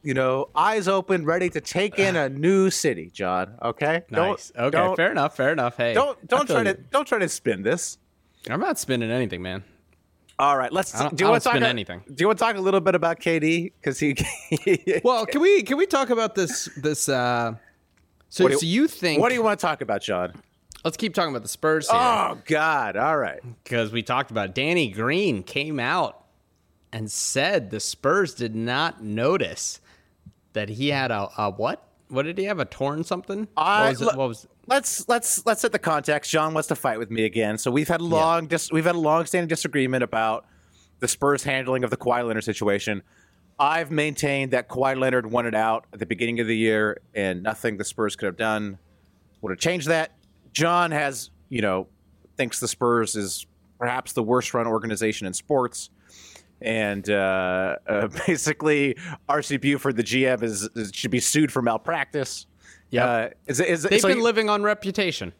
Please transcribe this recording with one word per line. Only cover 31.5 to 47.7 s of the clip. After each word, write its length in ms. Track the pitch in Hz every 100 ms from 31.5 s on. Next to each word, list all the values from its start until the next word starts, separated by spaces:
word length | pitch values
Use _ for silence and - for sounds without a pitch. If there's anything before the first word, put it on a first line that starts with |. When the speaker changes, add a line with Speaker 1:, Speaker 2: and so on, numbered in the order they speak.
Speaker 2:
what? 360 | 98 117 - _ _ _
What 140 | 127
did 120 | 147 180
he 80 |
have? 140 | 196 190
A 60 | 139
torn 380 | - 139 151
something? 440 | 165 180 - 202 214 -
Speaker 1:
I, 260 | 160 208
Speaker 2:
What 60 | 220
was 100 | 127
it? 40 | 226
Speaker 1:
look, 100 | 135
Speaker 2:
What 120 | 131
was 180 | 113 - _ -
Speaker 1:
let's, 420 | 269 - - 202
let's, 380 | 240 233 - -
let's 160 | 214
set 100 | -
the 60 | 202
context. 520 | - 151 143 147 -
John 220 | 156 156
wants 160 | 156 147
to 60 | 151
fight 220 | 135 110
with 120 | 110
me 140 | 113
again. 320 | 110 117 107 107
So 140 | -
we've 180 | 127 151
had 120 | 165
a 20 |
Speaker 2:
Yeah. 60 | 170
Speaker 1:
long 360 | 165 160 165 156
dis-, 220 | 165 -
we've 140 | 160
had 100 | 165
a 40 | 175
long-standing 500 | 156 160 165 180 170
disagreement 560 | 160 160 143 131 131
about 400 | 120 113 110 113 - _ _ _ _ _
the 80 | 123
Spurs 340 | - 139 143
handling 420 | 139 131 127 131
of 60 | 123
the 60 | 120
Kawhi 300 | 123 120 120
Leonard 180 | 110
situation. 580 | 107 104 104 101 110 101 - _ _ _ _ _
I've 320 | 143 165 151
maintained 600 | 151 151 139 147 139 135
that 180 | 127 123
Kawhi 260 | 127 135 131
Leonard 320 | 131 127 110
wanted 240 | 120 120
out 320 | 107 110 113 -
at 60 | 107
the 60 | 110
beginning 320 | 104 117 117
of 60 | 113
the 100 | 113
year, 440 | 110 107 107 - _
and 280 | 107 98 90
nothing 360 | 104 110 117